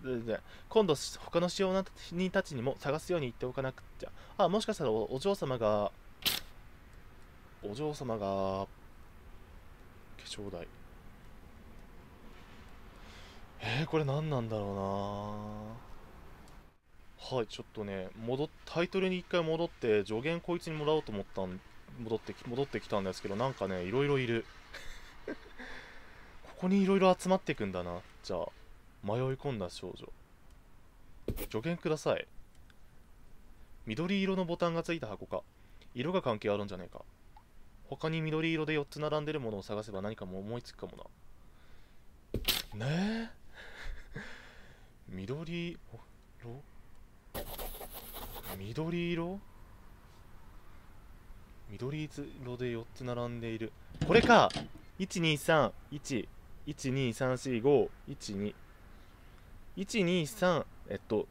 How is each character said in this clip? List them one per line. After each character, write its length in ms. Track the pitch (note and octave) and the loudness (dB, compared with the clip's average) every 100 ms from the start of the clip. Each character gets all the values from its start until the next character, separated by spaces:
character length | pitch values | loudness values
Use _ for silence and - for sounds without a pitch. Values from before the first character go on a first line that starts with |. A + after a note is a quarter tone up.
で、 380 | C3 B2 A2+ G#2 - - - | -2 -2 0 -2 -4 -16 2
今 160 | A3 | 6
度 120 | G3 C#3+ | 6 6
し-、 200 | - - | 2 -8
他 160 | - E3+ | 0 2
の 100 | F3+ | 2
使 140 | - | 2
用 220 | F#3+ F#3+ F#3+ - - | 4 4 0 -6 -6
人 200 | E3+ F#3 | 0 2
た 100 | G3 | 2
ち 140 | F#3 C#3 | 0 0
に 60 | |
も 120 | A#2+ C3 | 0 0
探 180 | C#3+ D3 | 0 0
す 140 | - | 2
よ 60 | F3 | 0
う 20 | |
に 80 | C3 | 0
言 40 | |
っ 40 | - | -2
て 100 | B2+ | -4
お 60 | |
か 100 | B2+ | 0
な 80 | C3 | -2
く 140 | - - - | -4 -12 -12
ち 40 | |
ゃ。 60 | - - - - | -10 -10 -8 4
あ、 120 | F#3 | 6
も 120 | G3+ | 6
し 60 | G#3+ | 2
か 80 | |
し 40 | G#3+ | 2
た 60 | |
ら 60 | C#3 | 4
お-、 160 | A2 G#2 | 4 2
お 60 | C3 | 2
嬢 160 | G3 G3+ | 2 2
様 220 | D3+ B2+ | 2 4
が、 340 | A2 G#2 G#2 - - - - - - - - - - - - - - - - - | 6 6 4 0 -16 -6 -2 -2 -4 -14 -16 -16 -16 -16 -16 -16 -16 -18 -18 -10
お 100 | G#2 | -6
嬢 220 | A2+ D3+ | -2 -2
様 240 | C#3+ C3 A2 | -2 -2 0
が、 80 | G2 | 2
化 400 | G2 F#2+ F#2+ G2 - - - - - - - - - - - - - - - | 2 2 2 -2 -6 -18 -18 -18 -18 -16 -16 -16 -16 -16 -18 -18 -18 -16 -14
粧 260 | - - G2+ | -10 -8 -6
台。 160 | F2+ E2+ - - - - - - - - - - - - - - - - - - - - - - - - - - - - - | -6 -8 -12 -16 -16 -16 -16 -16 -16 -16 -16 -16 -14 -14 -16 -16 -16 -16 -16 -16 -16 -14 -14 -16 -16 -14 -14 -14 -14 -14 -4
え 240 | A2 A#2+ | 0 2
ー、 20 | D#3 | 4
こ 120 | D#3+ | 4
れ 60 | |
何 240 | C#3+ C#3 D#3 | 4 2 2
な 120 | C#3 | 2
ん 80 | A2+ | 2
だ 100 | A2 | 0
ろ 1160 | G2+ G2 G2 G2 G2+ G2+ G#2 G#2 G#2 G#2 G#2+ A2+ - - - - - - - - - - _ - - - - | 0 0 2 2 0 -2 -4 -4 -6 -6 -8 -10 -12 -12 -12 -14 -14 -16 -16 -18 -20 -20 _ -20 -18 -14 -2
う 0 | |
な。 60 | C3 | 0
は 80 | |
い、 20 | A2 | 0
ち 140 | - | -2
ょ 20 | |
っ 40 | - | -10
と 120 | - | -6
ね、 240 | G2+ G2 F#2 G#2 A2+ | -4 -2 -4 -6 -2
戻 200 | B2+ D3+ | 0 0
っ-、 20 | - - | -4 -6
タ 160 | D#3+ | 0
イ 60 | F3 | 0
ト 100 | F#3+ | 2
ル 100 | F#3 | 2
に 120 | F#3 | 0
一 60 | - | 2
回 160 | F3 | 2
戻 220 | D#3+ D#3+ E3+ | 4 4 2
っ 20 | |
て、 360 | - A#2+ G#2+ | 2 4 6
助 160 | G2 A2 | 6 0
言 200 | C#3 E3+ | 2 0
こ 160 | - E3+ | 0 -2
い 40 | |
つ 60 | - | 0
に 100 | D#3 | 0
も 80 | |
ら 100 | D3 | 4
お 40 | D#3 | 4
う 60 | |
と 80 | - | 4
思 100 | G#2 | -4
っ 20 | G2 | -4
た 100 | - | -2
ん-、 180 | F#2 F#2 - - - C3 | -2 -4 -10 -18 -14 -8
戻 140 | A2+ A2+ | -2 -2
っ 20 | |
て 160 | - | -2
き-、 80 | G#2 | -10
戻 200 | - A#2+ | -4 0
っ 20 | C#3 | 0
て 140 | A2+ | 0
き 80 | - | 0
た 120 | G#2+ | 0
ん 40 | |
で 80 | F#2+ | 0
す 100 | F#2 | -2
け 60 | G2+ | -2
ど、 80 | G2 | 0
な 120 | C3 | 0
ん 60 | |
か 140 | C3 A2+ | 2 0
ね、 160 | F#2 | 0
い 60 | F2+ | 2
ろ 120 | A#2+ | 2
い 40 | C#3+ | 4
ろ 100 | C#3 | 4
い 80 | B2 | 4
る。 180 | A#2 - - - - - - - - | 2 0 -10 -14 -12 -8 -8 -10 -12
<laughs> 40 | - - - - B3 - - - - - - - | -8 -8 -10 -12 -10 -10 -10 -14 -14 -16 -16 -16
こ 200 | - - | -14 -2
こ 60 | F3+ | 4
に 140 | G3 | 8
い 40 | F#3+ | 8
ろ 100 | G3 | 8
い 20 | |
ろ 180 | F#3 F3+ | 8 8
集 120 | F3+ | 6
ま 80 | F#3 | 4
っ 40 | |
て 140 | - | 4
く 100 | D3 | 0
ん 60 | G2+ | 0
だ 140 | F2+ | 0
な。 160 | F2 F2 - - | -2 -4 -8 -14
じ 80 | - | -4
ゃ 60 | F2+ | -2
あ、 100 | - - - - - - | -2 -6 -18 -18 -20 -10
迷 140 | G2+ A2+ | -2 0
い 20 | C3 | 2
込 180 | C3 C#3+ | 0 -2
ん 60 | A#2+ | -2
だ 100 | F2+ | -2
少 240 | - F#2 - | -4 -8 -10
女。 160 | - - - - - - - - - - - - - - | -12 -14 -18 -20 -20 -20 -20 -20 -20 -20 -18 -12 -4 -2
助 180 | - A2 | -2 -2
言 160 | C#3+ F3 | 0 0
く 120 | E3+ | 2
だ 80 | D#3 | 2
さ 200 | D3+ G2 | 4 2
い。 100 | - - - - - - - - - - - - - - - - - | 0 -10 -14 -16 -20 -18 -18 -18 -20 -18 -18 -16 -16 -18 -16 -12 -6
緑 340 | A2 F3 G3 | 0 2 4
色 140 | F#3+ | 4
の 100 | F#3+ | 2
ボ 120 | F3 F3 | 2 2
タ 120 | F3 | 2
ン 60 | |
が 80 | E3 | 2
つ 100 | E3 | 0
い 60 | E3 | -2
た 80 | A2 | -2
箱 200 | G2 - | -6 -4
か。 180 | F#2 - - - - - | -4 -4 -16 -20 -18 -12
色 160 | A#2+ C#3 | -4 0
が 120 | F#3 | 2
関 180 | C3+ G#2+ | 2 2
係 100 | G#2+ | 2
あ 60 | G2+ | 2
る 80 | |
ん 40 | G2+ | 0
じ 60 | |
ゃ 20 | F#2+ | -6
ね 100 | F2 | -8
え 20 | |
か。 160 | - - - - - - - - - - | -12 -16 -20 -20 -20 -20 -20 -18 -18 -12
他 220 | C#3 D#3+ | -4 0
に 120 | D#3+ | 0
緑 300 | D#3 D#3 E3 | 2 2 2
色 160 | D#3+ D#3 | 2 2
で 60 | |
四 120 | D#3 | 2
つ 140 | C#3+ D3 | 0 -2
並 220 | D3+ D3+ | 0 2
ん 40 | |
で 80 | D3 | 2
る 60 | D3+ | 0
も 140 | A#2 | 0
の 60 | G#2 | -2
を 40 | |
探 180 | - G#2 | -2 -4
せ 80 | G#2+ | -2
ば 100 | G2 | -2
何 140 | G2+ A2 | -2 -4
か 100 | F#2+ | -6
も 140 | F#2 | -6
思 180 | G2+ A#2+ | -4 -6
い 40 | |
つ 120 | - | -6
く 40 | - | -10
か 100 | F#2 | -10
も 200 | - - - - - - - - - - - - - - - - - - | -10 -14 -16 -18 -16 -18 -20 -18 -16 -16 -18 -20 -20 -4 -2 2 0 0
な。 120 | G#2 A#2+ | -2 2
ね 440 | D#3+ G3+ A3+ A3+ - - - - - - - - - | 4 2 0 -4 -8 -16 -14 -14 -8 -6 -6 -6 -10
え。 20 | |
<laughs> 880 | - - - - - - - - - | -10 -10 -14 -16 -18 -18 -20 -20 -12
緑 680 | F#2 G2 C#3+ E3 E3+ E3+ E3+ - A#2 - - - - | -8 -6 -6 -4 -4 -4 -6 -12 -16 -16 -20 -20 -14
色？ 200 | A#2 B2+ - - - - - - - - - - - - - - - - - - - F#2+ | -12 -10 -12 -16 -16 -16 -16 -20 -12 -8 -8 -6 -6 -8 -10 -12 -10 -10 -8 -8 -8 -6
緑 540 | G2 A#2+ D#3+ F3 E3+ | -6 -2 0 2 2
色？ 280 | E3+ E3+ G3 - - - - - - - - - - - - - - - - - - - - - - - | 2 0 -4 -8 -16 -16 -16 -18 -18 -18 -20 -18 -16 -16 -16 -14 -16 -16 -16 -16 -18 -16 -16 -16 -16 -12
緑 400 | G2+ B2 D3+ D3+ - C#3+ - | -6 -4 -2 -4 -6 -8 -8
色 140 | B2 B2 | -8 -4
で 160 | B2 | -2
四 120 | A#2 A2+ | -2 -4
つ 120 | - | -8
並 240 | B2 A#2+ A#2+ | -4 -2 -2
ん 120 | A#2+ | -2
で 100 | A#2 | -2
い 80 | A2+ | -2
る。 140 | A2 - - - | -4 -6 -12 -2
こ 100 | - | 8
れ 60 | A#3 | 8
か！ 280 | - A3+ A#2+ - - - - - | 12 12 10 6 -6 -10 -12 -4
一、 220 | F#3 F#3+ | -2 4
二、 180 | E3 D3 | 4 4
三、 340 | - D#3+ A#2+ - - | 8 8 8 4 -10
一、 380 | C#3+ - C3 - - - - - | -8 -2 -2 -2 -8 -14 -12 -8
一、 260 | D3 C3 | -4 0
二、 200 | C3 C3 | 2 2
三、 240 | A2 C3 B2+ | 2 2 2
四、 240 | C#3 B2 | 2 4
五、 300 | B2+ C#3 G2 - - | 8 8 8 2 -10
一、 280 | C#3+ - | -8 -4
二。 200 | G2 G#2 - - - - - - - - - - - - | -2 -2 -4 -14 -18 -18 -18 -18 -18 -18 -18 -16 -16 -12
一、 300 | - G3 A#3 | -6 0 4
二、 220 | F3 F3+ D3 | 6 6 4
三、 380 | - F3+ D#3+ - - - | 4 6 6 2 -6 -6
え 60 | |
っ 60 | G2 - | -6 2
と、 180 | G#2+ - | 2 2